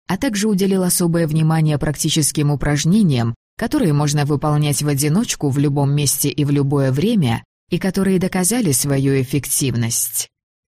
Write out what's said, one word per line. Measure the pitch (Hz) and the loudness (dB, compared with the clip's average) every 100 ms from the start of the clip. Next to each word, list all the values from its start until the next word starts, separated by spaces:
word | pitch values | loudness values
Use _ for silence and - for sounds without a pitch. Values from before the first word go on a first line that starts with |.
| - | -10
а | 180 | -4
также | 277 202 214 | -2 0 0
уделил | 196 196 190 180 | 2 2 2 0
особое | - 175 170 165 | 0 2 2 0
внимание | 156 156 160 156 147 | 2 2 2 2 2
практическим | 156 143 160 160 147 - 147 | -2 -2 -2 0 0 0 0
упражнениям, | 147 147 147 160 208 190 127 113 120 _ - | 0 0 0 2 4 4 2 0 -4 _ -10
которые | 233 302 196 | -4 0 2
можно | 143 147 147 143 | 2 0 0 0
выполнять | 143 151 147 147 135 | 0 0 0 0 0
в | 147 | -2
одиночку | 143 147 165 240 - 147 | 0 0 0 -2 -2 -2
в | 135 | 0
любом | 147 143 139 | 0 0 0
месте | 143 143 - 147 | 0 0 0 -2
и | - 143 | -2 0
в | |
любое | 143 139 143 135 | 0 2 0 0
время, | 131 190 233 131 113 - _ _ | 0 0 0 0 -2 -6 _ _
и | 170 | -4
которые | 190 185 190 190 | -2 0 0 2
доказали | 185 190 180 247 196 | 0 0 0 0 0
свою | 131 139 139 135 135 | 0 0 0 2 0
эффективность. | 131 147 - - 135 120 117 113 - - - _ _ _ _ | 0 -4 -2 -2 -2 -2 -2 -2 -4 -6 -8 _ _ _ _